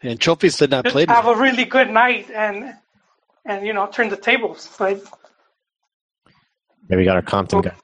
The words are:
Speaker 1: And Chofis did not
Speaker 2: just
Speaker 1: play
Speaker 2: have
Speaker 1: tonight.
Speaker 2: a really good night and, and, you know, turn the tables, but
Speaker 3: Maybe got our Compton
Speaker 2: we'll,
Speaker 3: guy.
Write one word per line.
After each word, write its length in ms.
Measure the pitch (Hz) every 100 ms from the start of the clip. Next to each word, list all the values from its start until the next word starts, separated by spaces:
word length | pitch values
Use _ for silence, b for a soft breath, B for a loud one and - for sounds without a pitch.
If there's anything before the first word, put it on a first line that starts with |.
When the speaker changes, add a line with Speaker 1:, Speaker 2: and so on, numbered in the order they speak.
Speaker 1:
And 180 | 127 117
Chofis 380 | - 165 180 -
did 140 | 143
not 140 | 131 240
Speaker 2:
just 80 |
Speaker 1:
play 120 | 139 170
Speaker 2:
have 180 | 233 233
Speaker 1:
tonight. 120 | 226
Speaker 2:
a 40 |
really 240 | 269 247 247
good 260 | 262 247
night 380 | 220 247 233 -
and, 420 | 220 214 202 254 214 _ _ _ _ _ _ -
and, 200 | 196 208
you 60 |
know, 140 | 208 202
turn 220 | - 220
the 80 | 202
tables, 580 | - 254 220 - - -
but 220 | 190 202 - - _ _ _ _ _ _ _ _ _ _ _ _ _ _ _ _ -
Speaker 3:
Maybe 160 | 92 92
got 120 | 92
our 40 |
Compton 360 | - 101 90 196
Speaker 2:
we'll, 140 | 92
Speaker 3:
guy. 40 | -